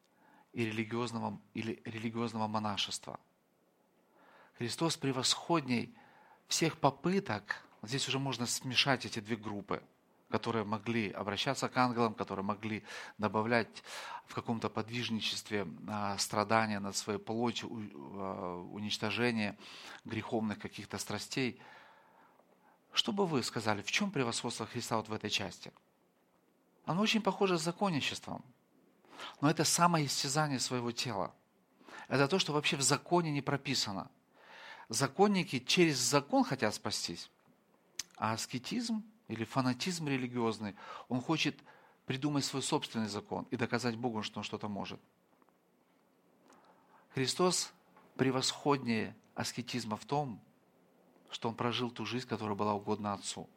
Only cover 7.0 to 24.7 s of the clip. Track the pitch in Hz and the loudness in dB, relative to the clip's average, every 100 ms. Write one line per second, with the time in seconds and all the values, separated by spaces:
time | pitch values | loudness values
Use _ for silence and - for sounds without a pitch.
7 | 175 196 196 104 - - - - 104 135 | 0 0 0 -4 -4 -10 -10 -14 -4 -2
8 | 131 135 139 120 120 - 135 117 143 127 | 0 0 0 -2 -2 -2 0 4 4 4
9 | 107 117 104 113 104 104 - 80 - _ | 0 -6 -4 -4 -4 -8 -4 -4 -4 _
10 | _ _ _ - 117 110 98 107 107 117 | _ _ _ 0 2 0 0 -2 0 0
11 | 101 - 98 98 143 131 131 127 123 117 | 0 -2 -2 0 0 0 0 2 2 4
12 | 113 104 98 95 98 101 107 107 - - | 2 2 -4 -2 -2 -2 -4 -6 -6 -12
13 | - - 104 110 113 120 104 - - - | -12 -2 0 2 4 2 0 -8 -14 -12
14 | - - - - - 113 107 113 107 120 | -10 -12 -8 -6 -2 -2 -2 -2 -4 -4
15 | 110 110 - - - 104 92 - 104 104 | -2 -2 -2 -4 -2 -2 -2 -8 -6 -4
16 | 101 98 - 110 104 113 110 101 98 - | -2 -2 0 2 4 4 4 0 -2 -4
17 | - 101 - 113 120 110 107 117 104 71 | -2 -4 -2 0 0 0 -6 -8 -8 -10
18 | 67 98 95 98 90 87 98 104 104 - | -12 -8 -6 -4 -6 -6 -8 -6 -4 -2
19 | 107 95 120 113 104 101 - - - - | -2 2 2 2 -2 -4 -14 -16 -16 -16
20 | - 110 - 117 107 101 98 - 98 101 | -6 -6 -2 -2 0 -4 -8 -12 -8 -8
21 | - 104 - 143 123 - - - - - | -4 -6 -4 -2 -2 -4 -16 -20 -20 -20
22 | - - - _ _ _ _ _ _ - | -20 -20 -20 _ _ _ _ _ _ 0
23 | - 202 185 139 - 120 110 101 - - | 0 0 2 2 0 -2 0 0 0 0
24 | 101 139 117 113 120 117 110 | 0 0 0 0 -4 -4 -6